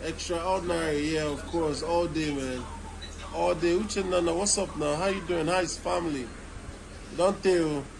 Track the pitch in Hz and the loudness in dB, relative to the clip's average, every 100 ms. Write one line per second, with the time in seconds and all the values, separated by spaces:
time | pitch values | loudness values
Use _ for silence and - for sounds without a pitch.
0 | 160 165 - 170 175 190 175 170 160 147 | -6 -6 -4 -2 0 0 2 0 2 2
1 | 151 160 151 139 - 170 156 139 156 170 | 2 2 0 -2 -2 0 0 0 0 2
2 | 170 156 151 143 131 127 120 - - - | 2 0 0 0 -2 -4 -6 -10 -10 -12
3 | - - - 156 175 175 170 175 214 202 | -12 -12 -8 0 2 4 4 4 2 -2
4 | 185 180 170 170 202 - 180 147 151 151 | 2 2 4 2 2 2 0 0 0 2
5 | 196 196 170 175 160 185 170 - 175 180 | 0 0 0 0 2 2 0 -4 -2 -2
6 | 170 139 117 - - - - - - - | 0 -4 -6 -10 -12 -12 -12 -14 -14 -14
7 | - - 185 196 190 180 156 147 131 | -10 2 2 4 4 4 4 0 -4